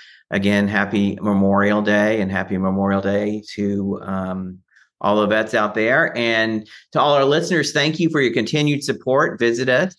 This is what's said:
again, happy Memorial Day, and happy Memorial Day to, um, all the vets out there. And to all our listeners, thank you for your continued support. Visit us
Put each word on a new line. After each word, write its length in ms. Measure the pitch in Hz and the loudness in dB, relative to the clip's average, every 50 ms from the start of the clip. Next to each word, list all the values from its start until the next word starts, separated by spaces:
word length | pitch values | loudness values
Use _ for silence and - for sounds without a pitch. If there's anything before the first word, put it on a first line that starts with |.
| - - - - _ - | -20 -20 -20 -20 _ -6
again, 360 | - 101 98 101 104 101 101 | -4 -2 0 2 2 2 2
happy 520 | 101 104 101 101 98 110 104 101 101 98 98 | 0 0 0 0 0 0 0 0 0 -2 -2
Memorial 640 | - 107 101 98 98 98 98 101 101 101 104 107 104 | -2 0 2 2 2 2 2 2 2 2 2 0 2
Day, 380 | 104 104 104 104 107 110 110 | 2 2 2 4 2 2 0
and 120 | 101 95 98 | -2 -2 -2
happy 260 | 92 90 - 104 92 | -4 -4 -4 -4 -2
Memorial 440 | 95 95 95 98 98 98 98 98 98 | -2 0 0 0 0 0 0 0 0
Day 420 | 98 98 104 104 104 107 107 104 - - | 0 0 0 0 -2 -4 -6 -8 -10 -8
to, 460 | - 104 101 101 101 98 98 98 - - | -6 -4 -4 -2 -2 -4 -4 -6 -6 -6
um, 560 | 95 98 95 95 92 92 92 92 92 90 92 _ _ _ _ _ _ _ - - | -6 -6 -6 -6 -6 -6 -8 -8 -10 -12 -16 _ _ _ _ _ _ _ -4 0
all 180 | 101 101 107 | 0 2 2
the 60 | 104 | 2
vets 260 | 101 107 110 110 110 - | 2 2 0 0 0 0
out 220 | 113 107 104 101 | 0 0 0 0
there. 420 | 110 107 113 127 147 165 - - | 0 0 2 2 2 2 0 -2
And 500 | 113 120 117 113 113 110 113 110 107 107 - - - - _ - | -2 -2 0 0 0 0 0 -2 -4 -6 -10 -16 -20 -14 _ -2
to 80 | 151 | 0
all 120 | 127 147 147 | 2 2 4
our 120 | 143 139 | 4 4
listeners, 480 | 135 143 160 165 - 185 160 143 - - | 2 2 2 0 0 0 -2 -2 -2 0
thank 260 | 147 143 151 156 160 | 0 0 0 0 0
you 100 | 175 165 | 0 0
for 120 | 160 151 | 2 2
your 120 | 135 120 - | 0 0 0
continued 520 | - 113 113 - 151 147 147 147 143 143 | -2 -2 -2 -2 0 0 0 0 -2 -2
support. 540 | - 127 - - 127 127 139 147 131 98 - | -4 -6 -4 -2 0 2 2 2 0 0 0
Visit 300 | 120 117 117 117 131 131 | 0 0 0 0 0 2
us 280 | 123 131 170 190 - | 2 2 2 0 -4